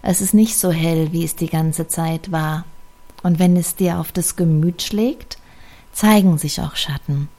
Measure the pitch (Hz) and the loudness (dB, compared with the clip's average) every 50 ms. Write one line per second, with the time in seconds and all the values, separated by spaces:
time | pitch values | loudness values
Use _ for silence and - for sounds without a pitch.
0 | - - 185 - 196 185 - 208 220 220 - - - 180 170 165 160 165 165 160 | 0 0 -2 0 0 4 4 4 4 4 2 -2 0 0 0 0 0 0 0 0
1 | 160 151 175 170 165 156 - - 170 156 - 160 160 160 151 - 165 160 - - | 0 0 -2 -4 -4 -4 -4 -6 -6 -2 -2 0 0 0 -2 -2 -6 -6 -4 -4
2 | 165 160 165 156 - 196 175 160 156 156 156 160 170 - - - - - - _ | -4 -4 -4 -6 -6 -6 -4 -4 -2 -2 -4 -6 -8 -10 -16 -18 -20 -20 -20 _
3 | - - - - - 180 175 160 185 175 180 175 165 - - - 190 175 170 175 | -20 -20 -20 -6 0 0 2 4 4 4 4 4 2 -2 -2 -2 0 0 0 -2
4 | 165 - - 180 165 - - - 180 165 160 151 156 175 175 - - - 214 208 | -6 -6 -4 -4 -4 -4 -2 0 0 2 2 2 2 0 -2 -4 -6 -4 -2 0
5 | 220 247 320 - - - - - - - - - - - - - - - - - | 0 -2 -2 -6 -12 -18 -18 -20 -20 -20 -20 -20 -20 -20 -20 -20 -20 -14 -6 2
6 | - 214 214 208 190 190 170 151 - 151 - - - 147 - - - - 143 143 | 4 6 6 6 6 4 2 2 -2 -4 -6 -6 -8 -6 -6 -6 -6 -6 -6 -8
7 | - - 143 139 143 147 - | -6 -4 -4 -4 -4 -6 -10